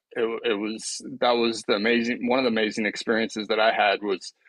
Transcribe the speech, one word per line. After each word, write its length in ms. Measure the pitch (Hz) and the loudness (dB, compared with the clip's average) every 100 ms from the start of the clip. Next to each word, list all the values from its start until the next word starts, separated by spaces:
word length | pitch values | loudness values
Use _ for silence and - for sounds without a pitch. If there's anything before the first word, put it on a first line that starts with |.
| _ | _
it, 300 | - 113 113 | -4 -2 -2
it 100 | 117 | -2
was, 480 | 104 107 110 - - 151 131 | -2 -2 -6 -8 -10 -10 0
that 120 | 123 | 2
was 320 | 120 117 113 | 4 2 0
the 100 | - | 0
amazing, 540 | 110 110 120 117 123 123 | 0 2 2 0 -2 0
one 100 | 123 | 2
of 60 | |
the 60 | 127 | 2
amazing 360 | 110 107 101 104 | 2 0 0 -2
experiences 640 | - - 110 113 110 101 | -2 -2 0 0 -4 -2
that 120 | 107 | 2
I 120 | 110 | 4
had 320 | 113 104 98 | 4 2 2
was 300 | 101 92 - - | 0 -4 -6 -20